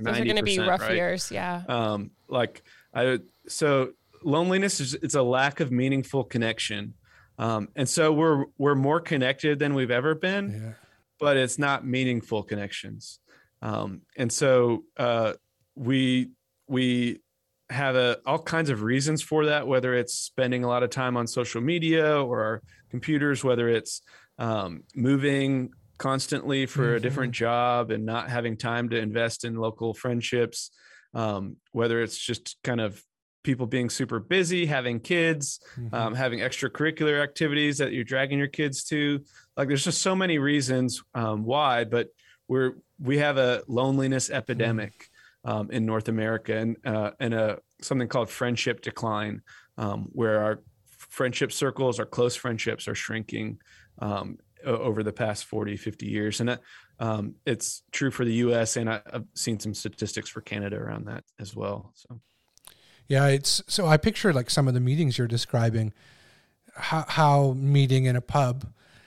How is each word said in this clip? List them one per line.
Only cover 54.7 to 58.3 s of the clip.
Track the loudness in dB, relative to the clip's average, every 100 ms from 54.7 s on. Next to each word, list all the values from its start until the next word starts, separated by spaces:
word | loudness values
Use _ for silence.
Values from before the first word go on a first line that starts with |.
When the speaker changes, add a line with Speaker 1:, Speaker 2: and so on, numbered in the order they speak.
| -2 0
Speaker 2:
over | -2
the | -2
past | -4 -4 -4
forty, | -6 -6 -6 -6
fifty | -8 -10 -6
years. | -4 -2 -2
And, | -2
uh, | -4 -8 -20 -20 -8
um, | -4 -4 -6 -8
it's | -4 -4 -4 -10 _
true | -4 -4
for | -2
the | 0